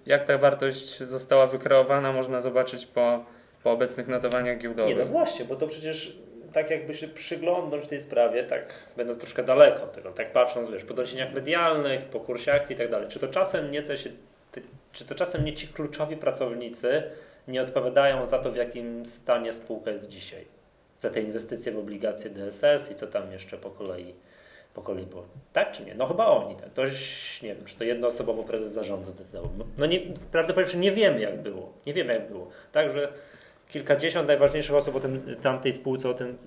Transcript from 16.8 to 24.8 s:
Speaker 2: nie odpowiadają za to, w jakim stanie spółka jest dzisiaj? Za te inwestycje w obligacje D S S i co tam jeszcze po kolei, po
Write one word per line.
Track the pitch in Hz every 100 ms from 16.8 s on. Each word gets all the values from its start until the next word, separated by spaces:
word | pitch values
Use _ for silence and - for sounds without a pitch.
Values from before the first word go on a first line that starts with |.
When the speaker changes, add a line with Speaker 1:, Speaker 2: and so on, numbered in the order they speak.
| 123 143 - - - - -
Speaker 2:
nie | 131
odpowiadają | 127 139 123 127 139 131 123
za | 131
to, | 131
w | 120
jakim | 120 120 117 117 117
stanie | - - 120 113
spółka | 113 - 110 -
jest | 104 101
dzisiaj? | 95 - 92 - _ _ _ _ _
Za | 117
te | -
inwestycje | 107 110 - 117 -
w | 107
obligacje | 101 101 107 104 107
D | 98
S | 101 -
S | 147 147 -
i |
co | - 95
tam | 104 95
jeszcze | 95 - -
po | 101
kolei, | - 98 90 87 90 _ - - - _
po | -